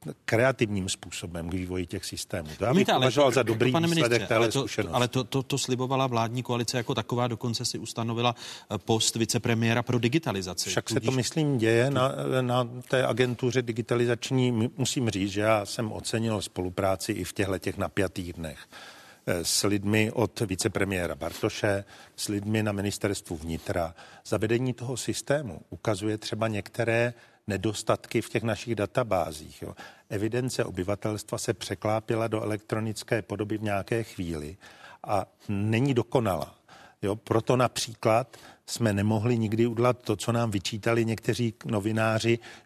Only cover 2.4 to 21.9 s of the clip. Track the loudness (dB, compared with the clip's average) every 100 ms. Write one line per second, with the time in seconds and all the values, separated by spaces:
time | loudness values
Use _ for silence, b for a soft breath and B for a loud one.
2.4 | -8 -2 2 4 6 6 4 6 6 6
3.4 | 4 4 4 4 2 4 4 4 4 4
4.4 | 4 2 -2 -2 0 2 2 0 0 -2
5.4 | -2 -4 0 0 0 0 2 2 0 -2
6.4 | -2 -2 0 -2 -2 -2 -2 0 0 -2
7.4 | -4 -2 -4 -6 -8 -4 -2 0 0 0
8.4 | B B B -6 2 2 4 0 0 0
9.4 | 0 2 4 2 2 2 2 0 0 -4
10.4 | -4 -6 -2 -2 0 0 0 0 0 0
11.4 | 0 2 4 6 4 4 0 0 -2 0
12.4 | 2 0 0 -6 -2 0 2 2 2 2
13.4 | 0 0 -2 -4 0 2 2 0 0 2
14.4 | 2 2 0 0 -2 0 0 0 -2 2
15.4 | 2 2 0 -4 -4 -6 -4 -2 0 -2
16.4 | -4 -4 -4 0 2 0 -2 -4 -4 -2
17.4 | -2 -2 -4 -4 -4 0 0 -2 -8 -8
18.4 | -10 -10 -18 B B B B B -4 -2
19.4 | 0 0 2 2 2 4 4 2 0 0
20.4 | -4 0 0 0 0 0 -2 -4 -6 -2
21.4 | -2 0 0 0 -4